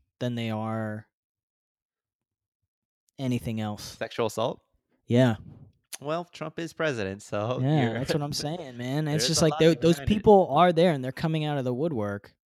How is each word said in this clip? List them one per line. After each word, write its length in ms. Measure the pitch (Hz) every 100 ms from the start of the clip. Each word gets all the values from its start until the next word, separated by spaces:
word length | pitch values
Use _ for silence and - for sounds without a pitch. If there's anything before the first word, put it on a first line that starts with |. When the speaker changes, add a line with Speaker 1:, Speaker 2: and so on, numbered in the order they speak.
| _ -
Speaker 1:
than 160 | 123
they 160 | 120 113
are 560 | 107 110 113 107 107 - _ _ _ _ _ _ _ _ _ _ _ _ _ _ _ _ _ _ _ _ -
anything 420 | 131 120 120 110
else. 360 | 107 104 - -
Speaker 2:
Sexual 280 | 113 - 113
assault? 340 | - 123 - _ _ _ _ -
Speaker 1:
Yeah. 300 | 120 127 110 - - - _ _ -
Speaker 2:
Well, 240 | 139 165 175
Trump 260 | - 156 -
is 140 | 165
president, 500 | - 156 120 95 98
so 380 | - 104 110 131
Speaker 1:
Yeah, 200 | 131 156
Speaker 2:
you're 100 | 117
Speaker 1:
that's 180 | 113 131
what 100 | -
I'm 100 | 143
Speaker 2:
<laughs> 0 |
Speaker 1:
saying, 440 | 139 147 175 139 120
man. 300 | 123 143 151
It's 180 | 151
Speaker 2:
there's 40 | -
Speaker 1:
just 120 | 160
Speaker 2:
a 20 |
Speaker 1:
like, 80 | 160 151
Speaker 2:
logic 200 | 165 156
Speaker 1:
tho-, 80 | 165
those 80 | 165
Speaker 2:
behind 140 | -
it. 40 |
Speaker 1:
people 340 | 214 220 202 165
are 220 | 143 180
there 200 | 165 180
and 120 | 143
they're 80 | 127
coming 320 | - 165 160
out 120 | 151 143
of 80 |
the 80 | 127
woodwork, 600 | 123 165 123 104 101 - _